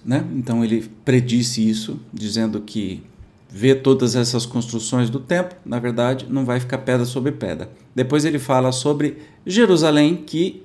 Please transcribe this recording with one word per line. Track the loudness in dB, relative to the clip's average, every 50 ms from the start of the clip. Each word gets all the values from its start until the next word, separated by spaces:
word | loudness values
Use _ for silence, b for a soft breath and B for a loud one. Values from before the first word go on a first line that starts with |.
| -6
né? | -2 -2 -2 -2 -4 -6
Então | -6 -4 -2 0 0 0
ele | 2 0 -2 -2 -4 -14 -8 0
predisse | 2 4 4 4 4 2 0 0 0 0 0 0 2
isso, | 0 0 -4 -8 -10 -10 -12 -14
dizendo | -12 -10 -8 -4 -2 -2 -2 -2 -2 -4
que | -8 -8 -8 -6 -6 -6 -6 -10 -14 -18 -20 -20 -20 -20 _ _ _ -18
vê | -6 0 4 4 4
todas | 4 4 4 4 4 4 2 2
essas | 2 0 0 -2 -4 -4
construções | -4 -4 -6 -4 -4 -6 -6 -6 -2 0 0 0 0
do | -2 -4
templo, | -4 -2 -2 0 -2 -4 -8 -14 -10
na | -8 -6 -4
verdade, | -4 -2 -2 0 0 0 0 -2 -4 -4
não | -2 -2 0
vai | 0 0 -2
ficar | -2 -4 -6 -6
pedra | -2 0 0 0 0
sobre | -2 -2 -2 -2 -2
pedra. | -4 -4 -6 -6 -6 -6 -10 -12 -16 B B B -4
Depois | -2 -2 0 2 2 2
ele | 2 0 -2
fala | 0 2 2 2 2 2 0
sobre | 0 0 0 0 0 0 -2 -4 B B B B B B
Jerusalém, | -2 2 4 6 6 6 6 6 4 6 6 4 4 2
que | 0 -4 -6 -2 -2 -2 -2 -2 -6